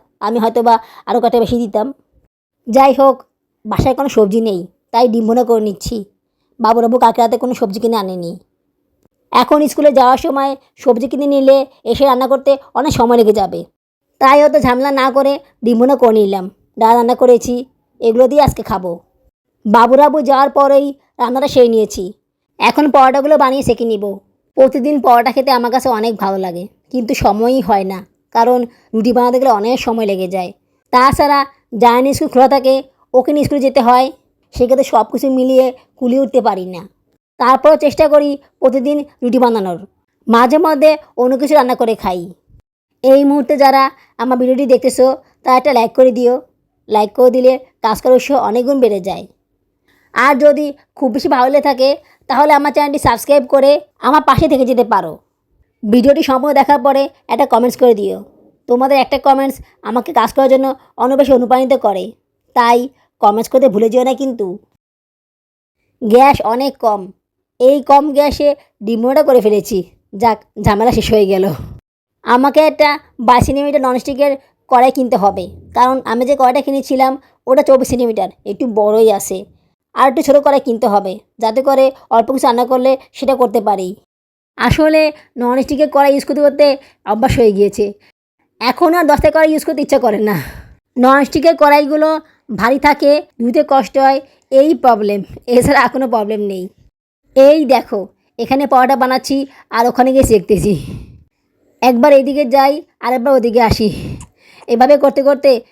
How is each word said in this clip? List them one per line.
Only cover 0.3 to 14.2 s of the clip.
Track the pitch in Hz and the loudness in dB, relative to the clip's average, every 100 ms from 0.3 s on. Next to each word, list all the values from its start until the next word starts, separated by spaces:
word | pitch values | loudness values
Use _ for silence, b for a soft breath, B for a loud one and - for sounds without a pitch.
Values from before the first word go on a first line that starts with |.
| 233 | -2
হয়তো | 226 233 | -2 0
বা | 233 226 B B - | 0 0 B B -6
আরও | 233 | -2
কটা | 233 240 | 0 0
বেশি | 226 240 | -2 -4
দিতাম। | 226 214 247 - _ _ _ _ _ _ - | -4 -4 -6 -10 _ _ _ _ _ _ -2
যাই | 233 269 | 2 4
হোক, | 262 269 254 - _ _ _ | 4 2 0 -8 _ _ _
বাসায় | 214 196 262 | -8 -4 -2
কোনো | 254 277 | -2 -2
সবজি | - 202 226 | 0 0 0
নেই, | 226 185 175 _ _ | -4 -6 -10 _ _
তাই | 233 240 | -2 0
ডিম | 226 220 | 0 0
ভুনা | 233 | -2
করে | 233 233 | 0 -2
নিচ্ছি। | 214 190 - 220 196 _ _ _ _ _ | -2 -8 -10 -10 -12 _ _ _ _ _
বাবুরাবু | 220 233 233 247 | -2 0 0 2
কালকে | 233 226 | 0 2
রাতে | 233 233 | -2 -2
কোনো | 247 | -4
সবজি | 247 214 196 | -4 -6 -4
কিনে | 226 226 | -4 -4
আনেনি। | 190 185 170 175 _ _ _ _ _ _ _ _ _ | -6 -10 -12 -14 _ _ _ _ _ _ _ _ _
এখন | - 240 294 294 | -2 0 0 0
স্কুলে | - 294 | 0 2
যাওয়ার | 262 247 262 | 4 2 2
সময় | 330 277 277 269 _ _ | -2 -4 -4 -8 _ _
সবজি | 269 233 254 | -2 -2 -4
কিনে | 277 285 | -4 -2
নিলে | 277 269 269 269 b | 0 2 2 0 b
এসে | - 233 | -6 -2
রান্না | 277 254 262 | 0 0 0
করতে | 262 269 277 b | -2 0 -2 b
অনেক | - 294 | -4 -4
সময় | 254 233 240 | 0 2 2
লেগে | 214 | 2
যাবে, | 214 185 170 170 _ _ _ _ _ | 0 -2 -8 -14 _ _ _ _ _